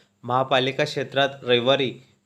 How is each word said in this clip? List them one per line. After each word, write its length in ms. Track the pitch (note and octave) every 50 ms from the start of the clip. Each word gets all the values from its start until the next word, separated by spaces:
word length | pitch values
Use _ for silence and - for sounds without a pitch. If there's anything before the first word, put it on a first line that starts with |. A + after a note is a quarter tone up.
| _ _ _ _ -
महापालिका 600 | A#2+ B2 C3 C3 C3 C#3 B2+ B2+ C3+ C3 - D3
क्षेत्रात 440 | C#3+ - D3 C3 C3+ - C3+ C#3 C3+ C3+ - -
रविवारी 480 | A#2+ B2 A#2+ A#2 C3 C#3 C#3 C3+ B2+ - - - _ _ _ _